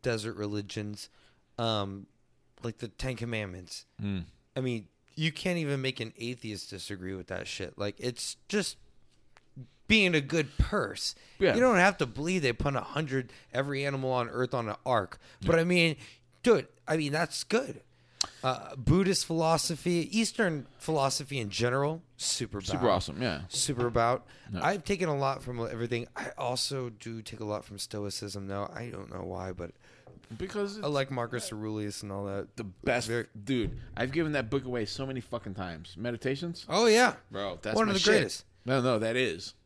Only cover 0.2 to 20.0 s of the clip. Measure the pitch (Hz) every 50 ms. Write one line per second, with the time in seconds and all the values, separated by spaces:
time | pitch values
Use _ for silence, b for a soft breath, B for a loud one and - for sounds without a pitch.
0.2 | 104 113 107 90 107 104 104 104 101 101 - 110 107 104 104 101 - - b b
1.2 | b b b b b _ _ - 117 113 110 107 101 98 98 101 98 _ _ _
2.2 | _ _ _ _ _ _ _ _ - 120 110 _ - 107 - _ - 131 127 113
3.2 | 117 117 117 110 107 95 87 92 90 - - - - _ _ - 104 101 98 92
4.2 | 85 - - _ _ _ _ 135 131 127 123 113 101 - _ _ _ _ _ -
5.2 | 156 160 151 - - 190 180 170 160 143 143 135 131 135 127 - 117 113 - -
6.2 | 117 117 127 120 - 113 104 92 - - - 95 - - 101 92 90 92 98 92
7.2 | 87 - 92 90 - - - - 95 78 - - 101 104 101 - - 123 123 -
8.2 | - - - - - _ - 208 185 - - - - - - - - - _ _
9.2 | _ - - - _ _ _ - 127 - _ _ _ _ 214 220 202 180 175 156
10.2 | 139 139 151 170 147 139 - - - - - 208 139 98 98 - - - - B
11.2 | B B B B 190 180 127 226 254 254 233 185 180 196 196 - 151 123 104 135
12.2 | 147 170 185 185 151 127 117 - - 143 139 127 - - - 143 160 139 131 135
13.2 | 123 117 B B B B B 123 139 143 143 135 139 143 139 135 131 131 127 123
14.2 | 120 117 - 120 127 123 - 127 117 107 104 - _ 131 127 113 95 - - -
15.2 | B B B B B - 165 165 165 175 180 175 170 165 151 B B B B B
16.2 | B _ _ _ _ 240 226 160 - - _ _ _ - 160 165 151 143 143 156
17.2 | 139 - - - - _ - 226 285 233 175 120 - _ B B B B B B
18.2 | B B B B B 127 127 - - - - 135 120 107 151 180 196 180 190 -
19.2 | - - 165 165 160 160 165 151 - - 170 143 - 180 175 170